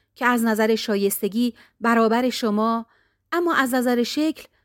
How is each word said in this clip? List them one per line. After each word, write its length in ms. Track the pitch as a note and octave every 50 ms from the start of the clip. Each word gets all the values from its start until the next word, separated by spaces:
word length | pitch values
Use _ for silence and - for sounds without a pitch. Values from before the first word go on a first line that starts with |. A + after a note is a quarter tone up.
| _ _ _
که 120 | - B3
از 180 | B3 B3 A#3 A3+
نظر 300 | A3+ G#3+ G#3+ A3 A3 A3+
شایستگی 800 | G#3+ - A#3+ G#3 G3+ G3 G3 - - G#3+ G3+ G3 A#3 A#3+ A#3+ - - - _ _ -
برابر 500 | - A#3 A#3 A3+ A3+ G#3+ A3+ A#3+ B3+ B3
شما، 560 | - - B3 G#3+ G3+ G#3 A3 A3+ A3+ A#3 A3+ _ _ _ _ _ _ _ _ -
اما 220 | E4 F4 F4 E4+ D#4+
از 200 | C#4 C4 A#3+ C4
نظر 280 | B3+ A#3+ B3 B3 A#3+
شکل 420 | A#3+ - - D4 D#4 D#4+ - - - - _ _